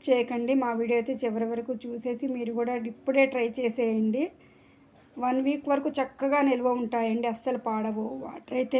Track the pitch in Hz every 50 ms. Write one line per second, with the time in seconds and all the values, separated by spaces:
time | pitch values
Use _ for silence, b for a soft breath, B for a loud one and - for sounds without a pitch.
0 | - - 262 247 240 240 247 233 240 240 269 269 254 240 233 226 233 226 240 233
1 | 226 226 262 - - 233 214 226 226 226 233 233 233 233 254 226 - 240 233 233
2 | - 254 247 233 285 269 254 247 240 226 233 226 240 233 247 240 226 233 226 -
3 | - - 262 277 269 262 269 254 233 233 220 - 254 233 220 254 240 226 226 220
4 | 220 220 214 254 302 370 - B B B B B B B B B B B _ -
5 | - - _ - 240 254 254 262 262 269 285 294 - 285 285 277 277 302 285 -
6 | 262 262 - - 269 277 269 285 285 277 262 247 247 254 247 247 247 226 240 233
7 | 226 226 220 233 233 240 220 226 - 262 254 240 - 233 220 214 214 220 214 214
8 | 214 226 262 269 262 - - - - - 254 254 254 254 269 262